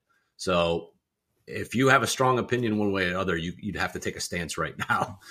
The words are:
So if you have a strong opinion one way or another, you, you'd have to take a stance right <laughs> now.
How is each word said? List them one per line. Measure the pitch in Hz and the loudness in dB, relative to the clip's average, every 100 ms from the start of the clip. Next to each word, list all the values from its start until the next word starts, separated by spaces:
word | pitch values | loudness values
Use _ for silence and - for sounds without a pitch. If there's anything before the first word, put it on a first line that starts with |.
| _ _ _ _ | _ _ _ _
So | 92 87 85 85 - _ _ _ _ _ - | 0 2 4 0 -4 _ _ _ _ _ -14
if | - - 113 | -10 -4 2
you | 135 | 6
have | 135 | 4
a | 110 | 4
strong | - 127 120 | 2 2 2
opinion | 107 123 117 107 | 0 0 0 0
one | 104 | 2
way | 98 90 | 2 0
or | |
another, | 92 92 85 | 0 0 -2
you, | 87 - | -4 -6
you'd | 101 82 | -8 -4
have | 92 | -4
to | 92 | -4
take | 95 - | -6 -6
a | |
stance | - 87 82 - | -6 -6 -6 -4
right | 78 - | -6 -6
<laughs> | - | -2
now. | 101 80 - - | 0 0 -6 -18